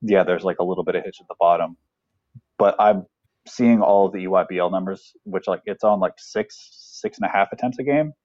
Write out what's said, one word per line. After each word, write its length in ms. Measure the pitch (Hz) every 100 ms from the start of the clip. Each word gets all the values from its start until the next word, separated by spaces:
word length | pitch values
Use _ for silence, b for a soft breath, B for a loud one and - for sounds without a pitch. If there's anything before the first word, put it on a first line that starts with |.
yeah, 220 | 110 98
there's, 200 | 87 87
like, 140 | 92 85
a 60 |
little 200 | 90 90
bit 100 | 85
of 100 | 95
hitch 140 | 95 -
at 80 | _
the 60 | -
bottom, 380 | 85 87 82 85 _ _ _ _ _ - _ -
but 180 | 202 -
I'm 280 | 107 104 - _ _ _ -
seeing 360 | - 120 113
all 240 | 101 101 95
of 60 |
the 80 | 95
E 60 | 92
Y 160 | 95 85
B 100 | 90
L 120 | 87
numbers, 420 | 92 95 95 - _
which, 220 | 104 95 -
like, 140 | 90 104
it's 180 | 95
on, 140 | 107 101
like, 160 | 92 -
six, 520 | - 208 208 - - - - -
six 180 | 104 -
and 80 | 95
a 20 |
half 240 | 98 98
attempts 260 | - 127 127
a 40 |
game, 300 | 135 143 156 -